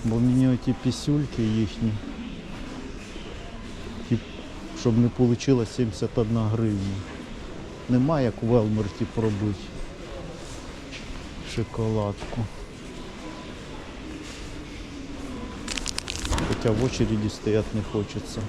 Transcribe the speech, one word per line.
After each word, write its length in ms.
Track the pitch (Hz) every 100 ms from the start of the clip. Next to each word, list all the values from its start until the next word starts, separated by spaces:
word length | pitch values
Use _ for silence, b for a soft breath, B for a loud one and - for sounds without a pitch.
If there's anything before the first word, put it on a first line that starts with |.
Бо 120 | 120 113
мені 320 | 123 127 131
оті 260 | 123 - 120
пісюльки 600 | 131 120 - 147 139 -
їхні, 500 | 110 110 110 - 113 104 - - - - - - - - - - - - - - - - - - - - -
тип, 120 | 113 - - - - - -
щоб 180 | 123 113
не 100 | 120
получилось 680 | - 123 120 - 127 110 -
сімдесят 420 | 117 95 113 -
одна 300 | 110 117 110
гривня. 480 | 110 113 104 98 98 - - - - - - - - -
Немає 360 | 123 135 156
як 100 | 123 -
в 120 | 113 120
Елмерті 480 | 107 107 101 - 110
пробить 420 | - 110 101 104 95 - - - - - - - - - - - - 135 - - - - - -
шоколадку. 880 | - 110 - 110 110 104 104 - 123 107 - - - - - - - - 160 - - - - - - - - - - - 311 - - - - 269 285 269 247 254 - - - - - - - - - -
Хоча 220 | - 117
в 140 | 107
очереді 440 | 127 - 113 107 107
стоять 460 | - 110 107 104
не 80 | 107 95
хочеться. 480 | 110 98 107 - 110